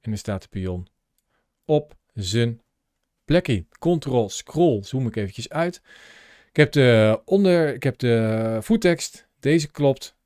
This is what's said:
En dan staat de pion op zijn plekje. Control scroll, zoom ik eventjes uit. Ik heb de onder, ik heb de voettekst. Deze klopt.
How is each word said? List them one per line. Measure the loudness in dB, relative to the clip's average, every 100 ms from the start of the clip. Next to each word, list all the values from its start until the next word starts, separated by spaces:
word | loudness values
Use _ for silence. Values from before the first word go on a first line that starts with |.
En | -8
dan | -8
staat | -6 -10
de | -8
pion | -8 -6 -8 -10 _ _ _ _ _ _ _ -2
op | -2 -2 _ _
zijn | -10 -4 0 -2 -4 _ _ _ _ _ _ _
plekje. | 0 0 -4 -4 _
Control | -2 -2 -2 -2 -2
scroll, | -6 -10 0 2 2
zoom | -4 -4 -4
ik | -4
eventjes | -8 -8 -10
uit. | -4 -4 -6 _ -20 -20 -20 -20 _ _
Ik | 0
heb | 2
de | 4 4 6 4 2 0
onder, | 2 4 2 0
ik | -2
heb | -4 -2
de | 0 2 2 -2 -2 -4
voettekst. | -2 2 2 0 -4 -14 _ _
Deze | 0 0 0
klopt. | 0 0 0 -6 _